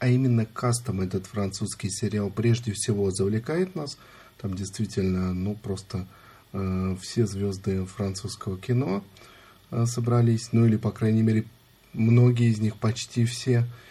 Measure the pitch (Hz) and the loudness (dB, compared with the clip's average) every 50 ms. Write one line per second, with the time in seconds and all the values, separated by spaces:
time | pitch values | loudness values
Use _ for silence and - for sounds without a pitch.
0 | - 127 127 127 131 127 120 113 110 - - - 123 120 117 120 - - 92 95 | 0 2 2 4 4 2 2 2 0 -2 -4 -4 -2 -2 -2 -2 -2 -4 -4 -4
1 | 95 92 - 95 92 - - 104 101 95 - - 107 95 - - - 95 - - | -2 -2 -4 -6 -6 -6 -6 -4 -4 -4 -4 -6 -8 -8 -6 -6 -8 -6 -6 -4
2 | 117 101 104 104 101 95 - - 110 120 117 - - 107 98 - - - 107 101 | -4 -2 -2 -2 -2 -4 -2 0 2 2 2 2 0 -4 -6 -4 -2 -2 0 0
3 | 101 95 92 - 98 101 110 113 120 151 156 175 190 185 - 160 147 139 - - | 0 0 0 0 0 0 0 -2 -2 -2 -2 -2 -2 -2 -4 -8 -8 -10 -12 -16
4 | - - - - - - _ - - 98 92 95 95 92 - - 107 92 - 101 | -20 -20 -20 -20 -20 -20 _ -10 -8 -6 -6 -6 -6 -6 -6 -6 -6 -4 -2 -2
5 | 95 95 92 92 92 92 90 90 92 104 104 104 - 101 95 90 - - - 92 | 0 0 0 0 0 -2 -2 -2 -2 -4 -4 -6 -6 -8 -8 -8 -8 -8 -8 -8
6 | 92 - - - - - - - - _ - 98 95 95 92 92 92 95 92 90 | -8 -10 -14 -20 -20 -20 -20 -20 -18 _ -8 -4 -4 -2 -2 -2 -2 -2 -4 -4
7 | - - - 120 113 98 98 98 101 101 95 92 - 101 95 95 92 92 - - | -8 -4 0 0 0 0 0 -2 -2 -2 -4 -4 -4 -2 -2 -2 -2 -6 -6 -4
8 | 101 95 95 - - 117 - - - 101 92 92 - 131 123 120 107 92 98 101 | -4 -4 -4 -6 -8 -10 -10 -10 -8 -8 -8 -6 -2 0 0 0 0 0 -2 -4
9 | - - - - - - - - - - - - _ - - 117 117 120 - 123 | -6 -10 -16 -20 -20 -20 -20 -20 -20 -20 -20 -20 _ -6 -2 -2 0 0 -2 -2
10 | 117 117 117 120 117 117 117 110 - - - 113 117 113 107 107 - 107 - - | 0 2 4 4 4 4 4 2 0 0 4 4 6 6 4 4 0 -2 -2 0
11 | 113 110 110 113 110 110 110 107 - - - - _ _ _ _ _ _ - 110 | 0 2 4 4 4 4 4 2 0 -2 -8 -20 _ _ _ _ _ _ -2 2
12 | 110 113 117 120 123 123 120 120 120 117 110 104 110 107 - - - 107 110 - | 4 6 8 8 8 6 6 6 4 4 4 2 0 -2 -2 0 0 -2 -2 -2
13 | - - - 120 117 117 - - - 131 123 120 117 120 - - - - | -6 -4 0 0 0 0 0 -2 0 2 2 2 2 0 -4 -12 -20 -20